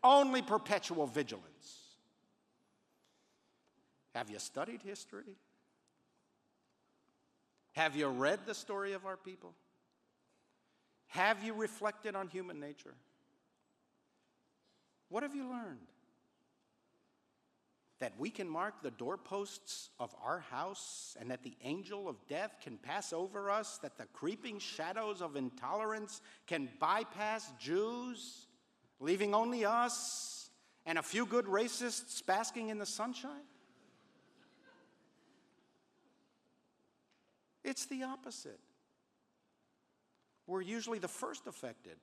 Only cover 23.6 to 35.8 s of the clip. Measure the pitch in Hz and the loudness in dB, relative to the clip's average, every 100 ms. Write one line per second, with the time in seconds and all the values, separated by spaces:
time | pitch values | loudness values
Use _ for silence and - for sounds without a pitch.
23.6 | 208 - 147 - 110 - 151 220 247 208 | 0 -6 -10 -10 -14 -4 -4 -2 -6 -6
24.6 | - - 165 202 214 202 175 143 131 123 | -6 -4 -2 -2 -2 -2 -2 -2 -2 -2
25.6 | 127 190 220 220 208 - - - - 170 | -2 0 2 0 -4 -10 -14 -20 -2 -2
26.6 | 135 113 156 202 226 185 214 220 - 127 | -2 2 4 4 2 -2 0 0 -4 -10
27.6 | 123 175 220 240 254 233 - - - _ | 0 2 2 0 -4 -6 -10 -14 -20 _
28.6 | _ _ _ _ 139 190 208 208 226 247 | _ _ _ _ 2 4 8 6 6 4
29.6 | 208 233 240 240 - - - - - _ | 4 6 4 2 -4 -4 -6 -10 -14 _
30.6 | _ _ - 165 156 202 233 233 202 196 | _ _ 0 0 2 2 4 4 4 4
31.6 | 240 - 240 226 - - - 190 226 247 | 4 0 -2 -2 -6 -8 2 2 2 -2
32.6 | 220 214 202 - 226 247 269 285 294 - | -2 -2 -4 -2 -2 -4 -8 -12 -16 -20
33.6 | - - - - _ _ - _ - _ | -20 -20 -20 -20 _ _ -20 _ -20 _
34.6 | 523 523 - _ _ _ _ _ _ _ | -20 -20 -20 _ _ _ _ _ _ _
35.6 | _ _ | _ _